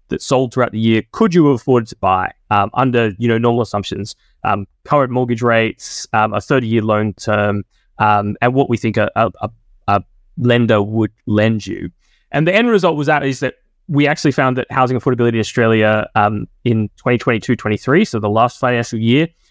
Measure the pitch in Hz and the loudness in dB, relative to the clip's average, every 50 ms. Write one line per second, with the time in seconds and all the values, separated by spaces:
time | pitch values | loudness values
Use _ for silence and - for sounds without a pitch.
0 | _ _ - - - - 139 127 135 117 - 127 123 - - 110 113 113 113 110 | _ _ -8 -8 -2 0 0 0 0 0 0 -2 -2 -2 -2 0 2 2 2 2
1 | 107 - - - 220 196 165 180 151 143 131 110 - 143 127 120 113 - - - | 0 -4 -2 0 0 2 4 4 4 4 2 2 0 2 2 2 0 -2 -8 -4
2 | - 95 92 92 92 - - _ _ _ 107 101 101 104 - 120 131 131 120 120 | 0 0 0 0 -2 -4 -8 _ _ _ 0 0 0 0 0 0 0 2 2 2
3 | 117 107 90 101 120 117 113 113 117 120 117 120 113 - - 104 95 - - 101 | 0 0 -2 -2 0 0 0 2 2 2 2 0 -2 -2 -4 -6 -4 -6 -8 -8
4 | 101 - - - _ _ _ _ - - 101 101 98 - _ _ _ - 151 147 | -8 -10 -12 -18 _ _ _ _ -4 -2 -2 -2 -6 -10 _ _ _ 0 0 0
5 | 131 127 120 127 127 117 120 110 123 117 113 113 113 110 - - - - - - | 2 0 0 -2 -2 -2 -2 -2 0 2 2 2 0 0 -4 -10 -16 -16 -14 -14
6 | - - - 110 107 110 101 104 - - 147 131 120 110 113 113 107 110 107 107 | -10 -4 0 0 0 0 -2 -6 -2 0 0 0 2 0 0 0 0 0 0 0
7 | 107 107 95 - - 110 104 104 104 104 101 104 - - _ _ _ _ _ - | 0 -4 -6 -6 -4 -2 0 0 0 0 -2 -4 -8 -10 _ _ _ _ _ 0
8 | 107 107 104 104 101 104 104 - 120 127 131 135 139 - 120 110 - 113 101 110 | 2 2 2 2 0 -2 -4 -2 -2 0 2 0 0 0 0 -2 -2 -2 0 0
9 | 104 - - 110 113 - - - - 113 - _ _ _ _ _ _ - 101 98 | -2 0 0 -2 -2 -2 -2 -6 -10 -10 -10 _ _ _ _ _ _ -2 -2 -2
10 | - _ _ _ _ _ _ - 123 123 120 120 117 110 110 104 101 104 110 113 | -2 _ _ _ _ _ _ -2 0 2 2 4 4 2 2 2 0 0 -2 -2
11 | 110 107 - _ _ - 104 107 107 110 113 104 - 98 95 92 - 85 - _ | -2 -2 -4 _ _ -2 0 2 2 2 0 -2 -6 -8 -10 -10 -10 -12 -14 _
12 | _ _ _ _ _ _ - 143 156 175 190 214 240 240 226 190 185 175 160 147 | _ _ _ _ _ _ -4 0 0 2 2 2 2 2 2 2 2 0 0 0
13 | 143 151 151 147 143 139 131 - 143 127 - _ _ _ _ _ _ - 147 143 | 0 0 0 0 0 -2 -4 -4 -6 -6 -6 _ _ _ _ _ _ -2 0 2
14 | 147 139 156 - - 147 131 - 135 127 127 127 - - 120 135 127 120 131 117 | 2 2 0 0 0 0 0 2 0 0 0 -2 -4 -4 0 0 0 0 0 -2
15 | - 139 127 120 120 120 113 113 107 - - 123 117 113 113 110 107 107 110 107 | 0 -2 0 2 0 0 0 0 -2 -2 0 0 2 2 4 4 2 2 2 0
16 | 107 - - 110 104 104 107 107 113 - _ _ - 123 117 110 104 101 - _ | -2 -2 0 0 2 2 0 -4 -8 -10 _ _ -2 -2 0 0 -2 -4 -8 _
17 | _ 123 123 113 - 135 117 104 - - 120 - - 107 107 - - 127 143 185 | _ -2 -2 0 0 -2 -2 -2 -2 -2 -4 -2 -2 -4 -4 -2 0 0 2 2
18 | 214 - - 107 107 101 104 113 120 120 - - 135 123 123 117 117 - 120 110 | 2 0 -2 -4 -2 0 0 2 0 0 -2 -4 -2 -2 -2 -2 -4 -4 -6 -2
19 | 113 113 123 147 165 165 - _ _ _ | 0 2 2 2 0 -2 -6 _ _ _